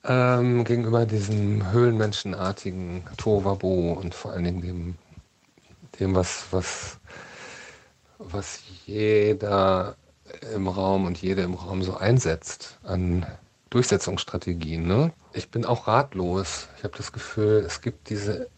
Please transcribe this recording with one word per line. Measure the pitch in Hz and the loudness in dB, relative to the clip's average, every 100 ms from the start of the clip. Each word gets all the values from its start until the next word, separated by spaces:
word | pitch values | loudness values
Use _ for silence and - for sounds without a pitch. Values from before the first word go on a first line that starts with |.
ähm, | - 127 127 123 123 120 | 2 4 6 4 4 2
gegenüber | 113 120 113 117 | 2 2 4 2
diesem | 113 107 101 107 101 107 95 | 4 0 0 0 2 0 2
höhlenmenschenartigen | 113 120 113 107 101 101 92 95 98 98 92 90 87 82 | 4 4 4 0 -2 -6 -4 -4 -4 -8 -6 -8 -8 -10
Tohuwabohu | - 113 104 98 98 92 92 85 | -4 2 2 2 0 2 2 2
und | 85 90 | 0 -4
vor | - - | -8 -8
allen | 90 | -2
Dingen | 87 90 | -2 -2
dem, | 87 90 85 87 _ - _ _ _ _ _ - - - | -6 -6 -8 -10 _ -20 _ _ _ _ _ -20 -20 -2
dem, | 95 | 2
was, | 92 87 - - | 2 2 -4 -4
was, | 92 87 - - - - - - - - - - - _ _ _ _ | -4 -2 -8 -12 -14 -20 -20 -18 -18 -18 -18 -20 -20 _ _ _ _
was | - 101 95 - - 90 | -8 -8 -8 -14 -18 -20
jeder | - 104 107 107 104 101 101 101 95 92 90 - _ _ - - - | -8 0 4 6 4 2 2 4 4 4 0 -8 _ _ -20 -16 -8
im | 107 95 | -4 -2
Raum | 95 95 98 | 0 2 2
und | 92 87 | 0 -2
jede | 92 95 | -2 0
im | 90 | -2
Raum | 87 90 95 | -4 -6 -4
so | 92 | -4
einsetzt | 82 98 127 85 80 - - - - | 0 4 4 4 -2 -6 -14 -16 -16
an | - 90 90 87 85 - _ _ _ | -6 -2 0 0 -4 -12 _ _ _
Durchsetzungsstrategien, | 123 117 98 - 85 - 90 - 85 80 82 | 0 2 2 0 -6 -6 -6 -4 -4 -4 -2
ne? | 85 104 165 - _ | 2 2 2 -2 _
Ich | - - | -12 -8
bin | 117 | -6
auch | 117 120 - | -2 -2 2
ratlos. | 117 143 95 90 92 92 - - - | 2 2 -2 0 0 -2 -8 -12 -12
Ich | |
hab | - | -12
das | - - | -10 -12
Gefühl, | - - - 107 107 | -12 -8 0 4 4
es | - - | 2 -6
gibt | 120 - - | -8 -8 -8
diese | 104 101 107 254 | -4 -4 -4 -8